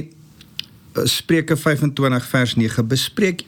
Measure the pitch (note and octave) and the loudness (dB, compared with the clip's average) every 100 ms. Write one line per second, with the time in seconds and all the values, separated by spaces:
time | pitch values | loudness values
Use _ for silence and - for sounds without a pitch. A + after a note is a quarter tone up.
0 | D3+ - - - - - - - - - | -2 -14 -20 -20 -20 -16 -16 -16 -10 -2
1 | - - - E3 D#3 D#3 D#3 C#3+ D3 C#3 | -2 -2 0 0 2 0 0 2 0 0
2 | C3+ B2+ - C3 B2 G#2+ A2 G#2+ A2+ C3 | 0 0 0 0 0 2 0 0 0 0
3 | - - G3 F3+ | -2 0 0 0